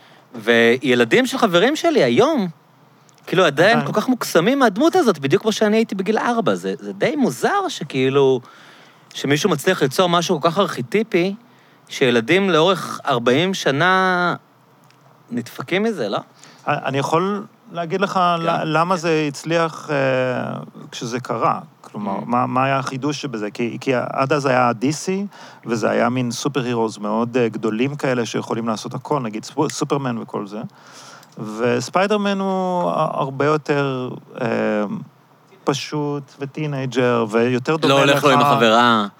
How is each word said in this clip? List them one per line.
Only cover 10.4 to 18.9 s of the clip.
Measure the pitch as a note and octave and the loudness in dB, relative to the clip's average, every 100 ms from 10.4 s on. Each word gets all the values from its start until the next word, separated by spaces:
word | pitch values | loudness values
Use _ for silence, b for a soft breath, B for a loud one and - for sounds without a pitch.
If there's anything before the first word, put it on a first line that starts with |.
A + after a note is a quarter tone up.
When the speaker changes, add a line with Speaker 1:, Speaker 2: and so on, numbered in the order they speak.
Speaker 1:
כל | E3 | 0
כך | E3 | 0
ארכיטיפי, | F#3 - C3+ G3 A3+ F#3 F3+ G3+ b b b b _ | -2 -4 -4 -2 0 0 0 -4 b b b b _
שילדים | - C3 A#2+ A2+ F3+ G3 | 0 2 2 4 2 4
לאורך | D#3 E3+ F3+ A#2 A2+ - | 4 4 2 -4 -8 -2
ארבעים | B2+ A#2+ B2+ F#3 | 0 2 2 2
שנה | F#3 D#3 C#3 F3 F#3 F#3 F3+ F3 C#3+ - _ _ _ _ _ _ _ _ | 0 0 2 4 4 2 2 0 -2 -8 _ _ _ _ _ _ _ _
נדפקים | A#2+ A#2 - C#3 F3+ | -8 -8 -10 -4 0
מזה, | A3 G3 G#2+ | 0 -2 -4
לא? | B2 - B B B - | -4 -6 B B B -4
Speaker 2:
אני | D3 C#3 C3+ | -2 -2 -2
יכול | C#3+ D#3+ F#3 G3+ - _ - | 0 0 0 -2 -8 _ -14
להגיד | E3+ E3+ F#3 | -10 -6 -2
לך | G3 | -2
Speaker 1:
כן. | F#3+ F3 E3+ | 2 2 2
Speaker 2:
ל-, | E3+ E3+ | 0 -2
למה | D#3+ D#3 E3+ | 0 0 2